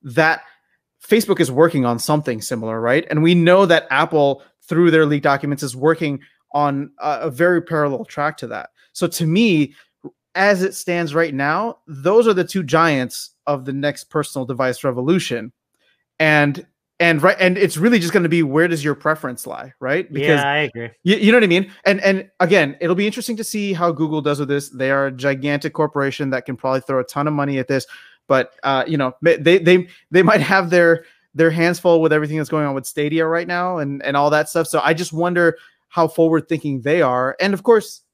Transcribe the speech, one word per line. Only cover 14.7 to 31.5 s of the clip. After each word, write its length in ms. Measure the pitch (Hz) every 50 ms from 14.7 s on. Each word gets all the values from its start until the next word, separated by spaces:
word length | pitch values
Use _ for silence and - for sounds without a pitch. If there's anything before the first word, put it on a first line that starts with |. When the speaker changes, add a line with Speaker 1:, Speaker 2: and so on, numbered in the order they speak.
| 123 - -
Speaker 1:
revolution. 680 | 139 123 123 127 143 180 185 - - 127 117 110 123 _ _ _ _ _ _ _ _ _ _ _ _ _
And, 480 | _ 160 156 151 151 147 143 139 - - _ _ _ _ _ _ _
and 200 | 170 170 165 147
right, 140 | 147 185 208 -
and 160 | 185 185 180
it's 180 | 196 196 165 -
really 240 | 151 175 233 240 214
just 140 | 170 170 -
gonna 160 | 208 175 165
be, 120 | 165 170
where 280 | 160 139 131 156 165 175
does 120 | 165 156
your 140 | 139 151 139
preference 500 | 139 - 151 156 156 - 131 123 - -
lie, 280 | - - - - 131 _ _
right? 300 | 131 127 143 170 190 - 156
Because 260 | 156 139 151 156 143
Speaker 2:
Yeah, 100 | 143 143
I 80 | 143 151
agree. 300 | 151 135 _ 117 117 117 _ _ _
Speaker 1:
you, 140 | 175 208
you 120 | 220 - 202
know 60 | 226
what 80 | 247 220
I 40 |
mean? 220 | 190 170 180 196 196 - - _
And, 140 | 190 202 196
and 300 | - 196 196 190 190 _ _ _
again, 380 | 180 170 180 190 156 139 139 _
it'll 160 | 175 165 180
be 100 | 175 202
interesting 300 | 214 208 254 226 - 233
to 80 | 208 220
see 300 | - - 214 202 202 196
how 180 | 165 175 175
Google 300 | 165 139 160 151 156 151
does 180 | 143 147 143 139
with 80 | 147
this. 220 | 131 143 143 139 -
They 220 | - 123 131 135
are 160 | 139 139 139
a 40 | 139
gigantic 640 | 131 127 127 143 139 135 131 147 147 143 - 156 151
corporation 560 | - 156 147 _ 147 139 139 127 - 151 135
that 160 | 131 131 -
can 100 | - 131
probably 240 | - - 135 131 131
throw 220 | 127 - 135 131
a 20 | 123
ton 240 | - - 143 143
of 60 | 151 151
money 260 | 147 143 143 139 135
at 80 | 127
this, 180 | - 139 135 - _ - - - - _ _ _ _
but, 240 | 139 131 127 - _ _ -
uh, 220 | 139 135 131 123
you 80 | - 160
know, 180 | 147 135 127 127 _
ma-, 140 | - 170 165
they, 200 | - 143 165 175
they, 320 | 196 170 165 185 185 180 - - _ _ _
they 140 | - 180 170
might 160 | 180 220 196
have 300 | 143 160 196 190 185 170
their, 340 | 175 180 170 165 165 165 - _ _ _ _ _ _
their 180 | 147 165 165